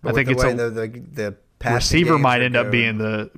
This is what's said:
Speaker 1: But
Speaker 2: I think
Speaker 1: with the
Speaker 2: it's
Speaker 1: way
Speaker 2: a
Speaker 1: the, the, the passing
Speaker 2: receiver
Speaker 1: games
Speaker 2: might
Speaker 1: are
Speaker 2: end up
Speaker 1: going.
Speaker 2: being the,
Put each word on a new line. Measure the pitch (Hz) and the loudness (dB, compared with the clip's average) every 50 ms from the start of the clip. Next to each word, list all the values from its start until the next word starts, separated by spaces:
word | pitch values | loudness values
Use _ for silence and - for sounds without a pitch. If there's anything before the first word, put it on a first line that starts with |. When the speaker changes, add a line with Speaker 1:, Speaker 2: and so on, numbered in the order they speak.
Speaker 1:
But | - - 113 | -6 -2 -2
Speaker 2:
I | |
think | 139 127 127 | 0 0 0
Speaker 1:
with | 127 127 | 2 2
the | - | 2
Speaker 2:
it's | 127 120 | 0 0
Speaker 1:
way | 120 117 | 0 -4
Speaker 2:
a | 117 | -4
Speaker 1:
the, | 110 113 113 | -4 -6 -6
the, | 110 113 120 - - | -8 -10 -14 -18 -14
the | - 110 107 104 98 - _ _ _ _ | -8 -8 -6 -8 -8 -12 _ _ _ _
passing | - 120 117 | -2 0 0
Speaker 2:
receiver | 123 - - - 165 175 160 160 | 0 0 2 2 2 4 4 4
Speaker 1:
games | 143 143 | 4 4
Speaker 2:
might | 123 123 123 | 4 4 2
Speaker 1:
are | 123 | 2
Speaker 2:
end | 123 123 | 2 2
up | 120 120 | 0 0
Speaker 1:
going. | 107 | 2
Speaker 2:
being | 120 120 113 113 107 | 0 0 0 0 0
the, | 107 110 107 110 107 107 - - | -2 -2 -2 -4 -4 -6 -8 -10